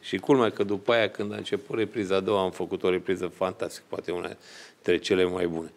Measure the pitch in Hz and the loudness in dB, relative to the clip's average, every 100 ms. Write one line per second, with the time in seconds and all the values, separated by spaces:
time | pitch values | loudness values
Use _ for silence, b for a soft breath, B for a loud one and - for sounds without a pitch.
0 | - 98 - 135 110 - 101 101 - 117 | -6 -4 2 4 4 2 -2 0 2 4
1 | 104 - 104 107 107 98 - 120 104 117 | 2 0 -6 -6 -4 -4 -4 -4 -2 -2
2 | 95 95 95 104 92 - 85 92 95 90 | 0 2 2 2 0 -2 -4 -2 0 0
3 | 87 90 90 - 92 90 87 - - 92 | 0 -2 -4 -4 -4 -2 -8 -8 -10 -8
4 | - 87 87 - B B B - - - | -6 -6 -6 -10 B B B -6 0 0
5 | - 98 90 92 87 82 82 | 4 4 4 2 0 -2 -6